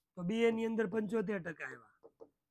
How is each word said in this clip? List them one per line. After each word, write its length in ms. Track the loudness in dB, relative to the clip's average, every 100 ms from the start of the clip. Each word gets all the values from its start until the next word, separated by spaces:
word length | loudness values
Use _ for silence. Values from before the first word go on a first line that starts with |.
| _ -6
તો 80 |
બી 200 | 0 4
એ 80 | 4
ની 140 | 4 0
અંદર 220 | 0 0
પંચોતેર 540 | 0 0 0 -2 -4
ટકા 240 | -6 -10 -10
આવ્યા, 280 | -12 -20 _ -20 -20 -20 _ _